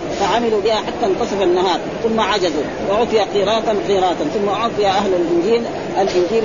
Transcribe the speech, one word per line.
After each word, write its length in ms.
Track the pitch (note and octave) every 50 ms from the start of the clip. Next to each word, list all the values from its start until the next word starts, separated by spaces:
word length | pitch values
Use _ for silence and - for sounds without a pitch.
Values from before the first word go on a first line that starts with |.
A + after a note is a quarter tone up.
| - - - F#3+
فعملوا 400 | G3 F3+ G3+ A#3+ A#3+ A3+ G#3+ G#3
بها 160 | F#3+ A3+ G#3+
حتى 300 | G#3 A#3+ A#3+ - - A#3+
انتصف 360 | G3 F3+ E3 E3+ - G#3 G3 F#3+
النهار 380 | F3 F3+ F3+ F#3 F#3+ E3 - - - - - A3+
ثم 180 | A3+ A3+ A3
عجزوا، 460 | G#3+ F#3+ G#3+ G3+ F3+ E3+ C#3+ D3+ C3 - - - - G3
وأعطي 300 | G3 A3 A#3+ - A3 A3 F#3+ - -
قيراطا 420 | G3+ F#3+ G3+ A3+ A3 A3 A3+ G#3+ G3 E3 F#3+
قيراطا، 360 | G3+ F#3+ F#3 F3+ D#3+ E3 D#3+ D3 -
ثم 140 | G#3+ G3+ G#3
أعطي 380 | G3 G#3 G#3+ - - G#3 G#3
أهل 240 | G3 F#3 G3+ G3+ G3 F3+
الإنجيل 480 | F3 E3+ D#3+ F3 E3+ E3+ A3 A#3 A#3 A#3 - - - - - -
الإنجيل 480 | F#3 G3+ G3 F3+ F3+ F3 F3 A3+ A3+